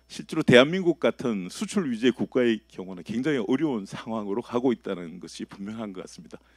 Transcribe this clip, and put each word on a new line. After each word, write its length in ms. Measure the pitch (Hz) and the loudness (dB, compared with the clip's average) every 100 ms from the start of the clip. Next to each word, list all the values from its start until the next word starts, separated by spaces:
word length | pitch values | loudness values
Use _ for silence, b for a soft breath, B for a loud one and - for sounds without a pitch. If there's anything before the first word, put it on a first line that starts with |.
| b | b
실제로 340 | - - 160 | -14 -8 -2
대한민국 580 | 151 123 143 185 175 - | 6 8 8 4 0 2
같은 480 | 123 - 135 104 90 | 2 0 -2 -4 -6
수출 400 | - 208 208 151 | -8 -4 -2 -2
위주의 220 | 113 123 | 2 2
국가의 480 | - 104 131 120 107 - | 2 0 2 2 2 -4
경우는 340 | - 92 90 | -14 -12 -12
굉장히 420 | 82 117 139 139 98 | -8 -4 0 0 0
어려운 360 | 131 156 113 | 0 0 -2
상황으로 560 | 98 - 113 113 101 107 | -6 -10 -8 -6 -4 -6
가고 320 | - 120 127 | -4 0 0
있다는 460 | 117 - 90 85 90 | 0 -4 -8 -8 -12
것이 260 | 82 - | -14 -12
분명한 480 | - - 98 113 107 | -14 -10 -10 -8 -10
것 80 | 92 | -10
같습니다. 360 | - - 82 - _ | -14 -16 -20 -20 _